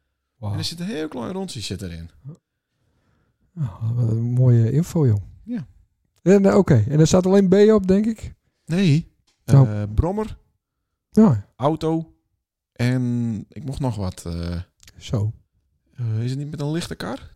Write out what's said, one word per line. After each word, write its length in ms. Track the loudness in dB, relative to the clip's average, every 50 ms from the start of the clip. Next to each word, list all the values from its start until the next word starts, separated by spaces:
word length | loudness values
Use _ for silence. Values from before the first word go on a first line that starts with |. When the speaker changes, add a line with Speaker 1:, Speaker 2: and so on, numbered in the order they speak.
| _ _ _ _ _ _ _ _
Speaker 1:
Wauw. 140 | -8 -6 -6
Speaker 2:
En 40 | -4
er 40 | -6
zit 140 | -6 -8 -8
een 60 | -8
heel 220 | -8 -6 -6 -8 -8
klein 240 | -8 -10 -10 -8
rondje 280 | -8 -8 -8 -8 -10 -10
zit 220 | -10 -8 -8 -8
erin. 280 | -8 -10 -12 -12 -14 -18 -20 _ _ -20 -20 -20 _ _ _ _ _ _ _ _ _ _ _ _ _ _ _ _ _ _ _ _ _ _ _
Speaker 1:
Ja, 220 | -8 -8 -8 -8 -8 -6 -4 -2
wat 140 | -2 -2 -2
een 120 | -2 -2 -2 -2
mooie 400 | 0 2 4 4 4 4 4 2
info, 360 | 0 -2 -2 -2 0 0 2 2
joh. 100 | 2 0 -2 -8 -16 -20 -14
Speaker 2:
Ja. 240 | -10 -10 -10 -10 -12 _ _ _ _ _ _ _ _ _ _
Speaker 1:
En, 240 | _ 4 4 4 4
eh, 120 | 4 4 4
oké. 260 | 4 4 4 2 2 2
En 100 | 2 2
er 80 | 4 4
staat 180 | 4 2 4
alleen 220 | 4 4 4 4 6
B 60 | 6
op, 340 | 6 6 6 6 4 2 2
denk 180 | 0 0 0
ik? 280 | -2 -4 -6 -12 -16 -18 _ _ _ _ _ _
Speaker 2:
Nee. 460 | -4 -2 0 2 4 2 2 0 -4 _ _ _ _ _ _ _
Speaker 1:
Oh. 160 | 4 6 6 6 6 2 -2
Speaker 2:
Eh, 0 | -6 -2 0
brommer, 420 | 0 0 0 -2 -4 -6 -6 -8 -14 _ _ _ _ _ _ _ _ _ _ _ _ _ _
Speaker 1:
Ja. 340 | _ 4 6 6 4 2 -2 -8 _
Speaker 2:
auto 580 | -4 -2 -2 -2 -2 -2 -2 -2 -2 -4 -8 _ _ _ _ _ _ _ _ _ _ _ _ _
en 720 | -2 0 0 0 0 -2 -2 -2 -2 -4 -4 -6 -8 -10 -12
ik 160 | _ -14 -12
mocht 140 | -12 -8 -6
nog 160 | -6 -6 -4
wat, 280 | -4 -6 -8 -8 -10 -10
eh. 320 | -10 -8 -8 -6 -6 -8 -8 -10 -12 _ _ _ -20 _ -20
Speaker 1:
Zo. 340 | -10 -6 -4 -4 -4 -4 -6 -10 _ _ _ _ _ _ _ _ _ _ _
Speaker 2:
Eh, 280 | -10 -6 -6 -4 -4 -4
is 60 | -6
het 100 | -6 -8
niet 120 | -8 -10
met 100 | -10 -8
een 100 | -6 -6
lichte 240 | -4 -6 -6 -8 -10
kar 360 | -12 -10 -10 -10 -12 -14 -20 -20